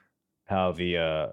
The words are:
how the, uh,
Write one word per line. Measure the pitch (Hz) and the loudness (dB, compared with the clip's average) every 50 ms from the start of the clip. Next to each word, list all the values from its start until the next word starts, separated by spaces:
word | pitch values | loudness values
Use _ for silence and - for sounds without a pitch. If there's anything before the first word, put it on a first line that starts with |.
| _ _ _ _ _ _ _ _ _ | _ _ _ _ _ _ _ _ _
how | - 101 95 92 90 85 | -2 0 0 2 0 0
the, | 80 87 90 87 85 | 0 -2 0 0 0
uh, | 82 80 78 78 76 - | 0 0 0 0 -2 -4